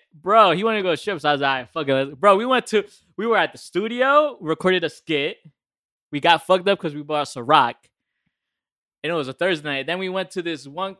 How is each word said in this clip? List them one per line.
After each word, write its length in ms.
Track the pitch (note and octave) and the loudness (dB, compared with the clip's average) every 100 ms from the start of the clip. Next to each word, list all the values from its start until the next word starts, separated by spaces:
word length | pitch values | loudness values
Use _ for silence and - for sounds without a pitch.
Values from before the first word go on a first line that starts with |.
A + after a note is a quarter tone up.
| _ | _
bro. 380 | D3+ F3 A3 G3+ | _ 2 6 6
He 120 | E3 | 4
wanted 140 | A3+ G#3+ | 0 0
to 60 | |
go 80 | F#3 | -2
to 60 | D3+ | -2
strip, 220 | - F3+ | -4 -4
so 80 | D3 | 0
I 40 | |
was 80 | D3 | 0
like, 80 | C#3 | 0
"All 60 | C3 | -2
right, 120 | A#2+ | -4
fuck 140 | E3 C#3 | -8 -2
it." 40 | |
Let's, 180 | C3+ C#3 | 0 0
bro, 260 | C#3 G3 F#3+ | 0 4 4
we 80 | B3 | 2
went 220 | B3+ A#3+ | -2 0
to, 180 | G#3+ - _ _ - | -2 -4 _ _ -8
we 80 | A3+ | 0
were 80 | G#3+ | 0
at 160 | D#3 | 0
the 60 | B2+ | -4
studio, 800 | - F3+ A3 A#3+ C4 D4 D4+ - | -8 -6 -4 -2 2 4 2 -4
recorded 440 | D#3 D#3 F#3 F#3 E3 | -6 -2 0 0 -2
a 40 | |
skit. 480 | - - D3 D3 - D3+ _ _ _ _ _ _ | -8 -6 -4 -4 -8 -20 _ _ _ _ _ _
We 100 | D3 | 0
got 240 | D#3+ E3 - | 4 4 4
fucked 220 | F#3 F3+ | 0 2
up 100 | G3 | -2
'cause 140 | E3 D3 | -2 -10
we 60 | |
bought 260 | D3 D3+ C#3 | -6 -6 -6
Ciroc. 460 | C3+ A#2+ D3+ A#2+ - _ _ _ _ _ _ _ _ _ _ _ _ | -8 2 4 4 -2 _ _ _ _ _ _ _ _ _ _ _ _
And 80 | D#3 | -6
it 40 | E3 | -4
was 120 | C3 | -6
a 60 | |
Thursday 340 | C3+ F#3 D#3+ D3 | -4 -2 -2 -4
night. 200 | C#3 C3+ | -6 -4
Then 120 | F3+ | -4
we 80 | F#3 | -4
went 240 | F#3 F3+ | -6 -6
to 100 | F#3+ | -8
this 240 | E3+ D#3 C#3 | -6 -8 -10
one 280 | D3+ F#3+ | -8 -8